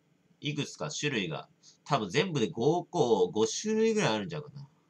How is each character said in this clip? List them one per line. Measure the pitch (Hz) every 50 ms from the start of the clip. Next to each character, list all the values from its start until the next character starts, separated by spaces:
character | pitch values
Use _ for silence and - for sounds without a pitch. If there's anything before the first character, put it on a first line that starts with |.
| _ _ _ _ _ _ _ _
い | - 147 147
く | 143 131
つ | - - -
か | 156 147
種 | - - 147 147
類 | 131 107 92 82
が、 | 76 65 - _ _ _ _ - - _ _
多 | - 151 123
分 | 107 92
全 | 90 143 190 190
部 | 160 135
で | 110 90
五 | 78 113 120 147 170 175 170
個、 | - - 175 131 120 110 98 90 95
五 | - 107 113
種 | 110 - - - 214 220
類 | 220 220 226 220
ぐ | 214
ら | 185 127
い | 110
あ | 107
る | 98 87
ん |
ち | 80
ゃ | 76
う | -
か | -
な。 | - - 139 - _ _ _ _